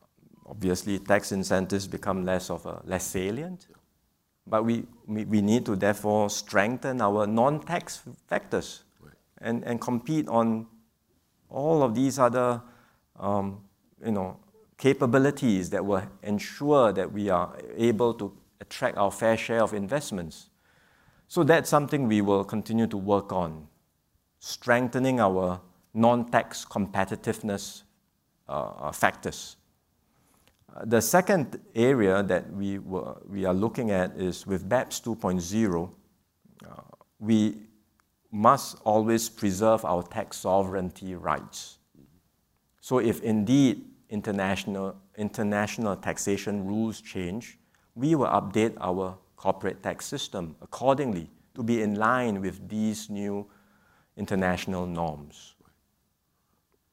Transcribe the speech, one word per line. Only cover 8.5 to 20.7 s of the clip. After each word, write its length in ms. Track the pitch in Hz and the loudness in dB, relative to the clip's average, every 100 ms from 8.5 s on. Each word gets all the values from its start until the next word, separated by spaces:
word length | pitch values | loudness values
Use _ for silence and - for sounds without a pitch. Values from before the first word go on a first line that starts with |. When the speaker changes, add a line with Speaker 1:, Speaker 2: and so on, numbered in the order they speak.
| 101 - - _ _ | -4 -4 -10 _ _
Speaker 2:
Right. 140 | 73 _ _ _ | -20 _ _ _
Speaker 1:
and, 260 | 113 117 | -4 -4
and 160 | - 117 | -4 -6
compete 480 | - 123 117 156 - | -4 -4 -2 -2 0
on 380 | 117 113 113 113 _ _ _ _ _ _ _ _ | 2 2 0 -6 _ _ _ _ _ _ _ _
all 320 | 127 147 165 | -4 0 4
of 100 | 131 | 4
these 240 | 110 135 123 | 2 0 4
other, 420 | 123 123 123 120 - - _ _ _ - | 2 4 0 -2 -6 -20 _ _ _ -8
um, 420 | 95 101 98 98 - _ _ _ | -2 0 -2 -6 -16 _ _ _
you 80 | - | -4
know, 280 | 104 92 - _ _ _ - | -4 -4 -8 _ _ _ 0
capabilities 920 | - 139 127 135 135 139 127 95 87 | 2 4 4 4 4 2 2 2 0
that 160 | 98 98 | -2 0
will 160 | 98 95 - | 0 -2 -10
ensure 680 | 104 104 - - 143 147 117 | -6 -4 -6 -4 2 6 6
that 180 | 95 90 | 4 -2
we 180 | 101 101 | -2 0
are 260 | 90 87 67 60 67 | 0 0 -8 -12 0
able 380 | 117 107 120 113 | 2 4 2 0
to 200 | 101 - _ _ | -6 -10 _ _
attract 380 | - - 127 - | -16 -4 -4 0
our 140 | 101 | 0
fair 260 | - 113 110 | 2 2 2
share 240 | - 117 | 0 2
of 140 | 104 107 | 2 0
investments. 760 | 98 143 147 98 82 - - _ _ | -2 -4 -4 -6 -8 -12 -20 _ _